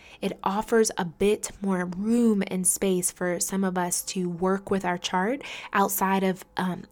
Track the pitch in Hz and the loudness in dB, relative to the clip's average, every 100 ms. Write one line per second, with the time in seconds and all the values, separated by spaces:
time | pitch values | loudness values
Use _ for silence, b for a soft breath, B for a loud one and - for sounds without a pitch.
0 | B B 196 - - 202 214 226 220 - | B B -6 -4 -4 -2 2 4 4 0
1 | 180 - 202 214 - - 196 185 180 180 | -6 0 2 2 -4 -6 -2 0 -2 -4
2 | 214 233 233 202 - 185 185 - 196 185 | 0 4 4 4 0 0 -2 0 0 2
3 | 175 - 180 175 - 190 190 180 175 - | 0 -2 -2 -2 -2 0 0 0 -2 -2
4 | - 190 180 170 185 196 196 180 180 175 | -4 -4 -4 0 0 0 0 0 0 -2
5 | - 180 196 285 B B B 202 196 - | -2 0 0 -2 B B B 2 2 2
6 | 190 190 190 185 - - 180 175 - | 2 2 2 0 -6 -4 -2 -4 -8